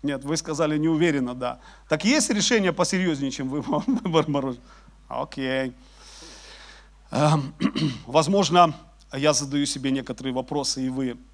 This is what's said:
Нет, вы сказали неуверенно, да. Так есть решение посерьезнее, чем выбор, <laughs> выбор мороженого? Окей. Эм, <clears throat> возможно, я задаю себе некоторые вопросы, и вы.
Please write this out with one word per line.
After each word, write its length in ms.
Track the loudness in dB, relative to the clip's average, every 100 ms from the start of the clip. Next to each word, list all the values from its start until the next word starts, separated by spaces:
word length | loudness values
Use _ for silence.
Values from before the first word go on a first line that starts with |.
Нет, 200 | -4 -6
вы 140 | -4 -4
сказали 400 | -4 0 0 2
неуверенно, 580 | 2 2 2 2 -2 -4
да. 240 | -6 -6 -14 -20 -4
Так 160 | 0 2
есть 240 | 2 2
решение 420 | 0 2 2 2
посерьезнее, 580 | 0 0 2 0 0 -2
чем 180 | -4 -6
выбор, 340 | -4 -2 -2
<laughs> 40 | 0
выбор 400 | -2 2 2 2
мороженого? 400 | 0 -2 -8 -14 -20 -20 -20 -10
Окей. 680 | -8 -6 -6 -2 -2 -4 -8 -20 -20 -20 -20 -20 -20 -20 -20 -20 -20 -20 -20 -6
Эм, 420 | 2 4 4 0 -4 -2 0
<clears throat> 260 | -4 -4 0
возможно, 680 | 2 4 2 4 6 6 4 -16 -20 -12
я 200 | 0 2
задаю 320 | 2 0 -2 -2
себе 260 | -2 -2
некоторые 420 | -2 -4 -8 -6
вопросы, 520 | -6 -4 -4 -4 -4 -4
и 40 |
вы. 280 | -2 -4 -6 -16